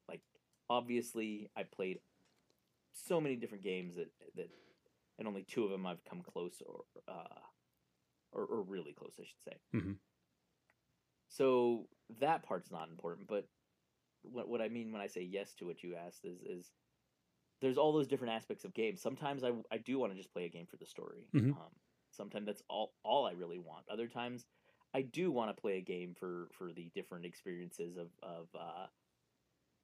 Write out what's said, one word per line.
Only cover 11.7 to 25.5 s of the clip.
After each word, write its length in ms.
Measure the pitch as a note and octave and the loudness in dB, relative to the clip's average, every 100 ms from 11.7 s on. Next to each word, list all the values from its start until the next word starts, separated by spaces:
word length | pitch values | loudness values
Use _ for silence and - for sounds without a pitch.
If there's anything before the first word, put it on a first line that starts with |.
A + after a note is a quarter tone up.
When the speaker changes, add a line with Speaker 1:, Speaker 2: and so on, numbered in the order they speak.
| A#2 - _ - A#2 | 4 0 _ -14 2
Speaker 1:
that 240 | C#3 E3 | 4 4
part's 280 | - F#2 - | 2 -2 -2
not 180 | E2+ D#2+ | -6 -8
important, 400 | E2 E2+ E2+ G2 | -6 -6 -6 -2
but 180 | G#2 - _ _ _ _ _ _ _ | -2 -2 _ _ _ _ _ _ _
what, 260 | - A#2+ G#2 | -10 -6 -2
what 120 | A#2 | 0
I 80 | A2 | 0
mean 240 | A#2 A2+ | -2 -4
when 80 | G#2+ | -2
I 60 | G2+ | -2
say 160 | - | -4
yes 320 | F2+ G2 G2+ - | -2 -2 -4 -6
to 100 | F2 | -6
what 160 | E2 | -6
you 120 | F2 E2+ | -6 -6
asked 280 | F2 - | -8 -10
is, 180 | F2+ F2+ | -10 -8
is 300 | - F2+ F2 _ _ _ _ _ _ _ _ _ | -6 -8 -8 _ _ _ _ _ _ _ _ _
there's 180 | C3 C3 | 4 8
all 140 | D3+ | 8
those 160 | D#3 C3+ | 8 6
different 260 | C3+ B2 | 4 2
aspects 300 | A2+ - G#2 | 0 -2 -6
of 100 | F#2+ | -4
games. 260 | G2+ A2 F#2+ | 2 2 2
Sometimes 440 | A#2 C3+ D3 C#3 | -2 0 0 2
I, 80 | B2 A#2 - | 2 2 0
I 80 | A2 | -4
do 200 | A#2+ C3+ | 2 4
wanna 160 | A2+ | 2
just 180 | F#2+ F#2 | 0 -6
play 120 | F2+ | -4
a 40 | F2 | -4
game 180 | E2+ F2 | -4 -10
for 100 | - | -12
the 100 | - | -12
story. 420 | - - - - | -10 -8 -10 2
Speaker 2:
Mm-hmm. 180 | D3 A#2+ | 6 6
Speaker 1:
Um, 180 | C#3+ - - _ _ _ | 4 -4 -18 _ _ _
sometimes 360 | - G#2 G#2+ G#2 | -10 -6 -4 -2
that's 160 | G2+ - | -4 -2
all, 260 | G2 - _ | -2 -2 _
all 220 | G#2+ C3+ A2+ | 2 4 4
I 60 | |
really 260 | F2+ E2+ F2+ | 0 -4 -6
want. 280 | E2 D#2+ - | -8 -12 -6
Other 200 | G#2+ A#2 | -4 -2
times, 380 | A#2+ B2 B2 - _ _ _ _ | -2 -4 -6 -12 _ _ _ _
I 100 | C#3 | -2
do 280 | C3+ D3 F3+ | 0 2 4
wanna 240 | B2 G#2+ | 4 2